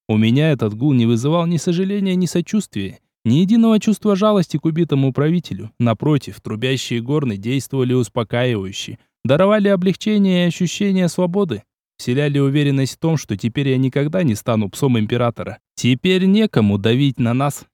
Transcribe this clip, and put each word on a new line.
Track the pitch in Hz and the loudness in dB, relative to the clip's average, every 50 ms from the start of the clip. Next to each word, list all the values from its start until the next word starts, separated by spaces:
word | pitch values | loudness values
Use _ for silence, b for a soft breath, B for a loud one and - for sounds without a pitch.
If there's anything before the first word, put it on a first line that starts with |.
| _ - | _ 0
У | 110 | 2
меня | 107 110 113 120 139 151 160 | 2 4 4 4 2 2 2
этот | 147 120 117 107 104 | 2 0 -2 -4 -2
гул | 110 131 151 135 | -2 0 2 2
не | 123 113 | 2 2
вызывал | 113 120 110 120 147 160 175 170 | 2 2 0 0 0 0 0 0
ни | 170 175 | -2 -2
сожаления, | 160 - 185 170 175 190 190 202 208 196 190 180 | -2 -2 -2 -2 -2 -2 -2 -2 -2 -2 -2 0
ни | 185 185 | 0 -2
сочувствия, | 165 - 175 170 - - 220 - - - 104 98 92 - - _ _ _ _ - | -2 -2 -4 -4 -2 -2 -4 -4 -4 -8 -8 -8 -8 -10 -16 _ _ _ _ 0
ни | 110 120 | 2 2
единого | 151 196 180 233 233 226 226 220 214 | 2 4 4 4 4 4 4 2 2
чувства | - 220 208 - - 214 202 | 2 0 -2 0 0 0 0
жалости | 180 214 214 208 196 165 - - | 2 2 2 2 2 0 0 -2
к | 151 - | -4 -2
убитому | 160 156 165 170 151 147 139 135 135 127 | -2 0 0 0 0 0 0 0 0 0
правителю. | - 143 156 170 180 - - - 135 117 113 - - | 0 0 0 0 -2 -4 -6 -10 -12 -12 -12 -4 -2
Напротив, | 117 117 110 - - 151 151 135 - - 95 - | 0 0 0 0 0 0 0 0 -2 -6 -14 -14
трубящие | - 110 110 107 123 127 135 123 - - 123 117 | -12 -10 -8 -4 -2 -2 -2 -4 -4 -4 -6 -6
горны | 113 120 147 156 147 123 101 | -4 -4 -2 -2 -2 -2 -4
действовали | 95 95 117 131 139 - - - 135 127 127 127 | -4 -4 -4 -4 -4 -4 -4 -4 -2 0 0 2
успокаивающе, | 127 120 - - 123 113 - - 120 127 127 117 101 95 95 - - - - 117 - _ _ _ _ - | 0 0 -2 -2 -4 -4 -2 -2 -2 0 0 -2 -2 -4 -6 -10 -12 -12 -12 -14 -16 _ _ _ _ -2
даровали | 117 135 151 190 196 214 214 196 | 0 2 4 4 4 2 2 2
облегчение | 202 196 185 180 190 170 - - 220 214 208 196 190 180 180 175 | 2 2 2 2 0 -2 -2 -2 -2 0 2 2 2 2 2 0
и | |
ощущение | 175 - - 185 160 - - 202 202 190 185 180 165 | 0 0 -2 -4 -4 -2 -2 -2 0 0 0 0 0
свободы, | - - 180 175 175 208 202 160 117 95 - _ _ _ _ _ _ - | 0 -2 -2 0 0 -2 -2 -2 -4 -8 -10 _ _ _ _ _ _ -8
вселяли | - 120 123 139 147 147 143 143 | -4 -2 0 0 0 0 2 2
уверенность | 139 139 139 147 147 143 139 135 135 123 - | 2 2 2 2 2 2 2 0 0 -2 -4
в | |
том, | - - 165 160 | -2 -2 0 0
что | 135 - - 107 | 0 -2 -4 -6
теперь | 92 - 117 - 147 139 139 | -4 -4 -4 -2 -2 0 0
я | 131 | 2
никогда | 127 131 131 - 143 143 151 165 190 180 | 2 0 0 0 0 -2 0 -2 0 0
не | 135 107 | 0 0
стану | - - - 117 110 107 92 | -2 -2 -2 0 0 -2 -4
псом | - - 147 139 120 | -4 -2 0 2 2
императора. | 113 107 107 120 120 123 117 - - 90 - - - _ _ _ | 0 0 0 0 0 0 0 -2 -4 -8 -12 -12 -14 _ _ _
Теперь | - - 120 127 123 - 185 185 185 185 | -2 0 0 0 2 2 2 2 2 4
некому | 190 196 220 220 208 - 131 107 101 101 101 | 4 4 4 2 2 2 2 2 2 2 2
давить | 95 110 120 131 143 139 127 - | 2 2 2 2 2 0 0 0
на | 123 113 120 | 0 0 0
нас, | 127 139 143 - - - - | 0 -2 -4 -4 -8 -12 -16